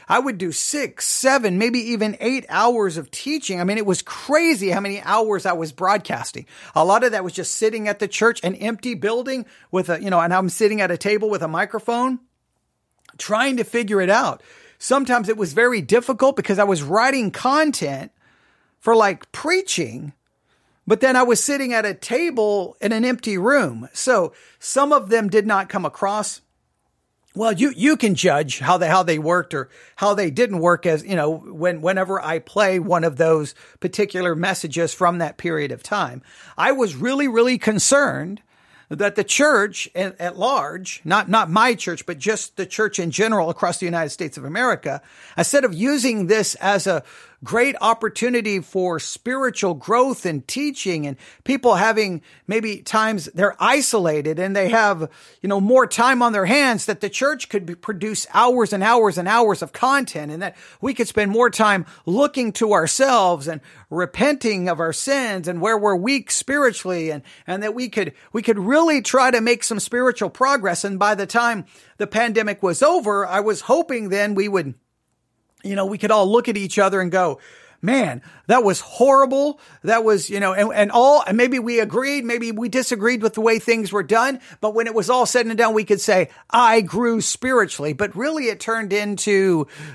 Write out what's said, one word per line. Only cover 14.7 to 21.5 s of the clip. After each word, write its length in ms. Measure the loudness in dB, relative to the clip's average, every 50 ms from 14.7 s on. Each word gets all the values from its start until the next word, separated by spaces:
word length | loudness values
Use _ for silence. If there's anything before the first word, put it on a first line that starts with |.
| _ -10
Sometimes 520 | -2 0 0 0 2 2 0 0 0 0
it 80 | -2 -2
was 160 | -4 -4 0
very 260 | 2 2 2 2 0
difficult 560 | -2 2 0 0 2 0 -2 2 2 2 2
because 220 | 2 -2 -2 2 2
I 60 | 2
was 180 | 2 2 0 -2
writing 480 | 0 0 2 2 2 2 0 -2 -4
content 840 | -4 -2 -2 0 2 2 2 0 0 -2 -4 -6 -6 -8 -12 -14 _ _ _ _ _ _ _ _ _ _ _ _ _ _
for, 160 | 0 2 4
like, 380 | 4 4 2 0 -4 -12 _ -14
preaching, 800 | -8 -4 -2 -2 -2 -2 -2 -4 -4 -4 -6 -8 -12 -14 -14 -16 _ _ _ _ _ _ _ _ _ _ _ _ _ -2
but 140 | -2 -2 2
then 160 | 2 2 4
I 60 | 4 4
was 200 | 4 2 0 0
sitting 300 | -2